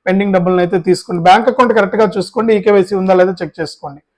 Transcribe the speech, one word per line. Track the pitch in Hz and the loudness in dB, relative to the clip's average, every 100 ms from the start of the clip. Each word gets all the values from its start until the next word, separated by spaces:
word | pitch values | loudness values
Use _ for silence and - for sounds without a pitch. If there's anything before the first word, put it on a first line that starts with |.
| - | -4
పెండింగ్ | 190 202 190 | -2 0 0
డబ్బులను | 175 185 | 0 0
అయితే | 175 185 | 0 -2
తీసుకోండి. | 175 180 - 175 | 0 -2 -4 0
బ్యాంక్ | 170 202 254 | 4 4 2
అకౌంట్ | 254 240 | 0 2
కరెక్ట్గా | 220 196 202 214 | 2 0 0 -2
చూసుకోండి, | 202 185 240 226 | -2 -6 -4 0
ఈకేవైసీ | 214 196 202 185 196 | 0 2 2 0 -2
ఉందా | 190 | 0
లేదా | 185 185 185 | 2 2 -2
చెక్ | 165 - | -10 -8
చేసుకోండి, | 156 - 147 143 _ | -10 -10 -16 -18 _